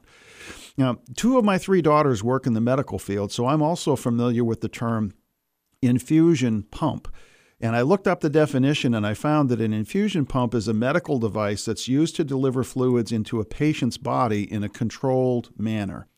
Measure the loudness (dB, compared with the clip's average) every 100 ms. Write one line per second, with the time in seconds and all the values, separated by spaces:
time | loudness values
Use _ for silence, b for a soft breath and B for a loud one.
0 | _ B B B B B B -2 0 -2
1 | -8 -2 2 4 4 2 2 2 4 4
2 | 4 2 0 0 2 2 2 0 -2 -6
3 | -4 -4 -4 -2 0 2 2 0 0 0
4 | 0 0 0 0 0 -2 -6 -6 -4 -2
5 | -4 -8 _ _ _ _ _ _ 2 2
6 | 2 4 6 4 2 0 -4 -4 -4 -4
7 | -8 b b b b b -2 2 2 2
8 | 2 0 2 2 2 2 2 2 0 0
9 | 0 -2 0 2 2 2 0 -2 -2 -2
10 | 0 -2 -2 -2 0 -2 0 0 0 0
11 | -2 -2 -2 -2 -2 -4 -6 -6 -2 0
12 | 0 -2 -4 -2 0 -2 -4 0 0 2
13 | 0 -4 -4 -4 -6 -2 -2 0 -2 -4
14 | -4 -2 0 0 -2 -4 -6 -6 -6 -4
15 | -2 0 0 0 -4 -6 -4 -4 -6 -8
16 | -16